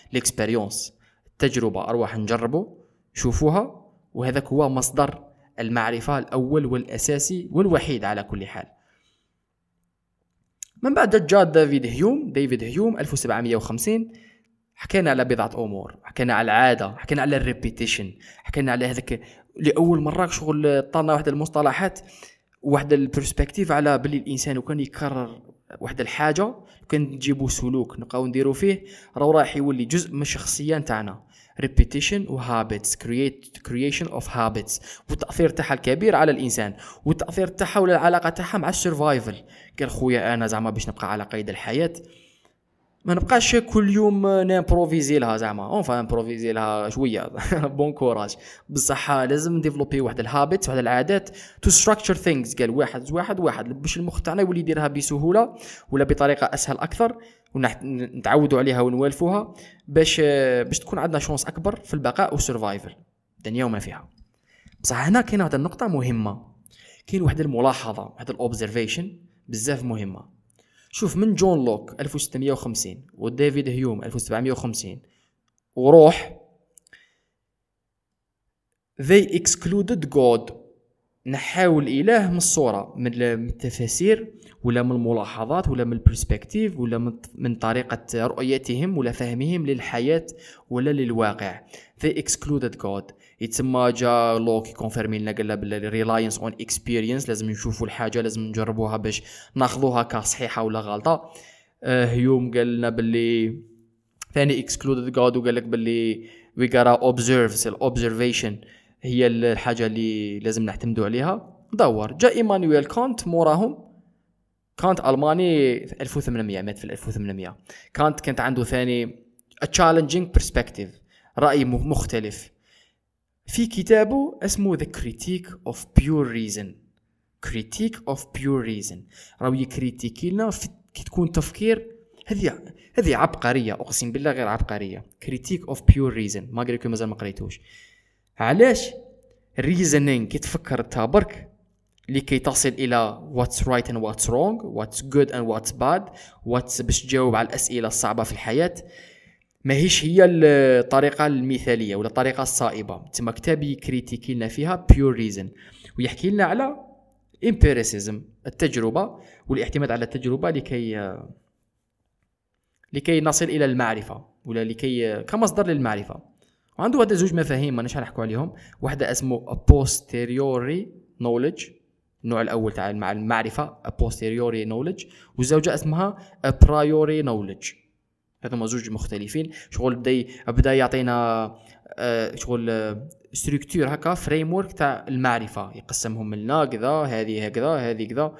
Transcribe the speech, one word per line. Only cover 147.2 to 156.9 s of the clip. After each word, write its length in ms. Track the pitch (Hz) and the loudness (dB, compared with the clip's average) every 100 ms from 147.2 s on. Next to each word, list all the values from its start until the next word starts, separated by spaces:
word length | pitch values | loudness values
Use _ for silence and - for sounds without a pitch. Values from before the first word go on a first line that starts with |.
| 127 110 | 2 2
على 120 | 117 | 0
الأسئلة 400 | 127 - 123 113 | -2 -4 -2 -2
الصعبة 360 | - 107 117 | -2 -2 0
في 80 | 110 | -4
الحياة. 420 | 107 117 127 175 - - - - - _ _ _ _ | -4 -2 0 0 -4 -16 -20 -20 -20 _ _ _ _
ماهيش 420 | 131 139 175 - 156 | 0 2 4 2 4
هي 200 | 185 180 | 8 8
الطريقة 1040 | 170 151 143 131 127 123 135 143 - 151 | 8 8 8 8 6 4 4 4 4 2
المثالية 680 | 135 131 131 131 113 107 98 | 2 0 -2 0 0 0 -2
ولا 120 | 110 | -2
الطريقة 360 | - 131 131 | 0 0 0
الصائبة. 580 | 127 - 117 107 107 92 - | -2 -2 -2 -2 -8 -12 -12
تما 180 | - 117 | -8 -6
كتاب 320 | - 170 156 | -4 -2 0
يكريتيكي 680 | 143 135 - 127 123 120 - | -2 -6 -6 -6 -6 -8 -6
لنا 140 | 120 110 | -4 -4
فيها 400 | 127 156 180 - | -4 -4 2 6
Pure 240 | 139 135 117 | 6 4 2
Reason. 280 | 110 95 95 - - - - - | -2 -6 -10 -14 -20 -20 -12 -6
ويحكي 300 | 123 - 185 | -6 -4 -2
لنا 140 | 202 | 2
على 320 | 175 226 262 - - | 2 2 -2 -6 -16